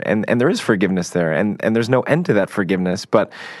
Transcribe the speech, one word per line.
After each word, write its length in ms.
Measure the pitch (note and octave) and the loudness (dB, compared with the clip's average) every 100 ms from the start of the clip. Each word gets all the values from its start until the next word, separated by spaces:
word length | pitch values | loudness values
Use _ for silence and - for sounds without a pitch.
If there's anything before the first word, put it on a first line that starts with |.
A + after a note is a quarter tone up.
| - | 0
and, 180 | G#2+ - | -2 0
and 120 | A#2+ | 2
there 100 | C#3 | 2
is 100 | G#3+ | 0
forgiveness 500 | - G2+ F#2+ F#2 F2 | 0 2 2 0 -2
there, 220 | F2+ E2 | -2 0
and, 280 | D2+ G#2 G2+ | 0 0 -2
and 120 | - A2+ | 0 0
there's 140 | A#2 | 2
no 120 | B2+ | 0
end 240 | - D3+ E3+ | 2 0 2
to 60 | |
that 180 | G#2 F#2+ | 0 0
forgiveness, 540 | - F2+ F#2 F2+ F#2+ - | -2 0 0 0 -2 0
but 260 | A2+ G2 - - - | 0 0 -6 -16 -18